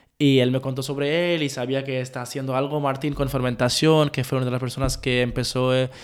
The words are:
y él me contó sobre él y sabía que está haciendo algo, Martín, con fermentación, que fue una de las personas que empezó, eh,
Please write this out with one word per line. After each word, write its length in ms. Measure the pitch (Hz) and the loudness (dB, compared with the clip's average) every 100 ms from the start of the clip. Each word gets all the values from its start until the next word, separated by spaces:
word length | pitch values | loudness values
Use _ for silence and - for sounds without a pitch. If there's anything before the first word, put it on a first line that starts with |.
| _ - | _ 0
y 200 | 143 135 | 4 6
él 100 | 123 | 4
me 120 | 131 | 2
contó 200 | 135 131 | -2 -4
sobre 540 | 131 139 143 160 175 170 | -6 -4 -2 0 0 0
él 80 | |
y 60 | 143 | -2
sabía 340 | 131 123 135 | -4 -4 -2
que 180 | 135 131 | -2 -4
está 220 | 127 127 | -4 -8
haciendo 320 | 123 139 135 127 | -8 -6 -2 -2
algo, 240 | 139 151 | 0 0
Martín, 340 | 143 131 151 | -2 -2 -4
con 160 | 143 139 | -2 -2
fermentación, 800 | 135 127 120 123 - 156 160 147 | 0 0 0 0 4 4 6 4
que 140 | - | 0
fue 140 | 127 135 | -2 -2
una 60 | 127 | -2
de 60 | |
las 80 | 123 | -2
personas 380 | 127 120 131 - | -4 -2 -2 0
que 240 | - 123 | 0 2
empezó, 540 | 123 120 123 127 127 127 | 2 0 -2 0 2 2
eh, 160 | 127 - | 0 -4